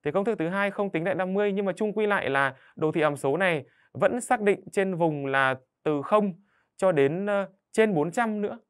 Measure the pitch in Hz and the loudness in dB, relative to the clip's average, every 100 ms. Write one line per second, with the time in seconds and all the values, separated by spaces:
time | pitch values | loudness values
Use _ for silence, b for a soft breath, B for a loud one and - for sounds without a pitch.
0 | 147 165 208 214 165 190 202 196 202 165 | -2 -2 -2 -2 -2 -2 -2 -2 -4 -2
1 | 175 170 185 190 208 196 196 175 214 208 | -2 -2 -2 0 0 0 -4 -2 -4 0
2 | 208 196 - 135 135 131 b - 156 160 | 0 0 0 0 0 -2 b -4 -2 2
3 | 151 143 139 151 190 160 b b b 117 | 0 0 -2 0 0 -2 b b b 0
4 | 202 247 - 247 208 196 - - 190 175 | 0 0 -2 0 2 0 -2 -2 -2 0
5 | 170 147 139 135 131 127 _ _ 160 147 | 0 0 0 2 2 0 _ _ -2 -2
6 | 139 214 202 170 b b b - 190 160 | 2 2 2 -4 b b b 0 2 4
7 | 139 170 202 202 190 _ _ - 220 170 | 4 2 -2 -2 -2 _ _ 2 2 2
8 | 160 170 226 214 208 233 | 0 -2 -2 -2 -6 -8